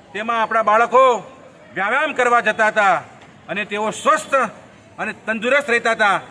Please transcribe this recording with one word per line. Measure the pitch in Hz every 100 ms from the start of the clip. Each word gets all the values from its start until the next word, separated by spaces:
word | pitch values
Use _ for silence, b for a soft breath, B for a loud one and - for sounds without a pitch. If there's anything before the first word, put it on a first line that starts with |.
| -
તેમાં | 196 226 233
આપણા | 220 226
બાળકો | 214 220 233 233 262 220 - - - - - 262
વ્યાયામ | 208 262 302
કરવા | 247 240 240
જતા | 214 214 214
હતા | 214 196 160 - - - - -
અને | 190 208
તેઓ | 208 214
સ્વસ્થ | - 262 311 - 269 226 - - - - -
અને | 202
તંદુરસ્ત | - - 220 233 285 277
રહેતા | 233 233
હતા | 226 208 175 -